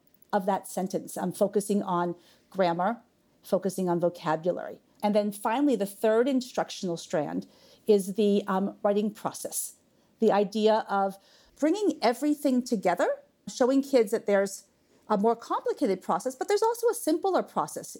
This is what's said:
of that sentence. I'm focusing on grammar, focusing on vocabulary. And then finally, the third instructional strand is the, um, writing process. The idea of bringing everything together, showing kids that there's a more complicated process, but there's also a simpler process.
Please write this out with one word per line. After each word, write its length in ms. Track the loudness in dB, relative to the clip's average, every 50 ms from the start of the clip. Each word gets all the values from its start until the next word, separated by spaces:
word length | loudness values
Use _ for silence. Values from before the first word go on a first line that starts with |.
| _ _ _ _ _ _ -4
of 140 | -2 0
that 220 | 0 -2 -2 -2 -6
sentence. 480 | -6 -4 -4 -2 -4 -4 -6 -6 -8
I'm 160 | -6 -6 -4 -2
focusing 500 | 0 0 0 0 0 -2 0 0 -2 0
on 340 | 0 -2 -2 -2 -2 -4 -8 _ _ _ _ _ _
grammar, 480 | -2 0 0 2 2 0 0 -2 -2 -4 -8 _ _ _ _ _ _ _ _
focusing 460 | -2 0 0 0 0 -2 -2 0 0
on 120 | 2 2
vocabulary. 800 | 2 0 -2 -2 -2 -2 -2 0 0 -2 -2 -2 -4 -10 -12 -16 _ _ _ _ -2
And 120 | 0 2
then 180 | 2 0 0 -2
finally, 440 | -4 -4 -2 0 2 2 2 2
the 100 | 2 0
third 400 | -4 -4 0 2 2 4 4 4 2
instructional 680 | 2 0 -2 -4 -4 -4 -4 -4 -6 -8 -6 -6 -6
strand 500 | -6 -6 -4 -4 -2 -2 -2 -4 -8 -8 -10 _ _ _ -20 -20 _ _
is 280 | 2 2 4 2 0 -2
the, 280 | 0 2 2 2 2 0
um, 300 | 0 -2 -2 -2 -2 -4 -2 -2
writing 280 | 0 0 0 0 -2
process. 640 | -4 -4 -6 -6 -6 -6 -10 -10 -8 -8 -8 -8 -10 _ _ _ _ _ _ _ _ 0
The 120 | 2 4 4
idea 540 | 4 2 0 0 2 2 4 4 2 0 0
of 300 | 0 0 0 0 -2 -6 _ _ _ _ _ _ _ 0
bringing 380 | 0 2 2 2 2 0 0 2
everything 600 | 2 0 2 2 0 0 0 2 2 0 2 2 0
together, 460 | 0 -2 0 0 0 2 2 2 0 0 -2 -6 _ _ _ _
showing 360 | -8 -2 0 2 4 4 2 2
kids 280 | 4 4 2 4 2
that 160 | 0 -4 0
there's 380 | 2 2 2 2 0 -2 -10 -16 _ _ _ _ _ _ _ _ -2
a 100 | 0 2
more 180 | 4 2 2
complicated 640 | 0 -2 -4 -4 -4 -2 -4 -4 -2 0 0 0 -2
process, 340 | -2 -2 -2 -2 -2 -4 -6
but 140 | -6 -2 0
there's 140 | 0 2 2
also 260 | 0 0 0 0 0
a 60 | 0
simpler 480 | 0 0 0 0 0 0 0 0 0 -2
process. 540 | -2 -4 -4 -4 -4 -6 -10 -12 -14 -10 -6